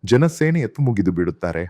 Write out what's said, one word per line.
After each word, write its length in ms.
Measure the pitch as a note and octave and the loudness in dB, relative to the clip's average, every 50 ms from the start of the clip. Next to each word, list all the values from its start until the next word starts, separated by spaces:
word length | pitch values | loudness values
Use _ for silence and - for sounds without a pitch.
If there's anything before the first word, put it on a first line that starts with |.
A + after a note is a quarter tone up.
| - | 0
ಜನ 200 | G#2 A#2+ B2 D3+ E3+ | 2 4 4 4 2
ಸೇನೆಯತ್ತ 520 | D#3 - D3+ D#3 E3 E3+ C#3 G#2 - - C#3+ | 0 0 -2 0 0 0 -2 -4 -4 -2 -2
ಮುಗಿದು 280 | C3 A#2 G2+ - F2+ F#2 | 0 0 2 0 0 0
ಬಿಡುತ್ತಾರೆ. 500 | E2+ F2 E2+ E2+ _ - F2 E2 E2 E2+ F2+ | 0 -2 -2 -4 _ -6 -6 -4 -6 -8 -8